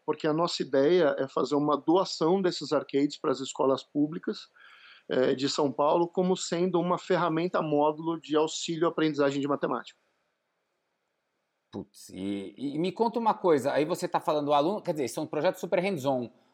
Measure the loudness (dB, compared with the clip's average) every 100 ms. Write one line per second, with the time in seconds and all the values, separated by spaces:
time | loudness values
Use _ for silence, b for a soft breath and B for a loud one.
0 | -6 -2 0 0 0 -2 0 4 6 6
1 | 4 2 -2 -2 0 0 2 0 2 2
2 | 2 0 2 2 0 -2 -2 -2 0 0
3 | 0 0 -2 -2 -4 0 0 0 -2 -2
4 | -2 -2 -6 -8 -10 B B B B B
5 | B 0 2 2 0 0 0 2 2 2
6 | 0 0 0 0 -2 -2 0 2 0 0
7 | 0 0 2 0 0 -2 0 2 2 0
8 | -4 -6 0 0 0 -2 -6 -2 0 0
9 | 0 2 0 0 -2 -2 -2 -4 -8 -20
10 | _ _ _ _ _ _ _ _ _ _
11 | _ _ _ _ _ _ _ -12 -12 -16
12 | -18 -10 -6 -6 -8 -10 -8 -4 -4 -2
13 | -2 0 -2 0 2 2 2 0 0 -2
14 | -2 -2 0 0 2 2 2 -2 -4 -4
15 | -4 -4 -6 -2 -2 -2 -2 0 0 -2
16 | -2 -2 -4 -12 b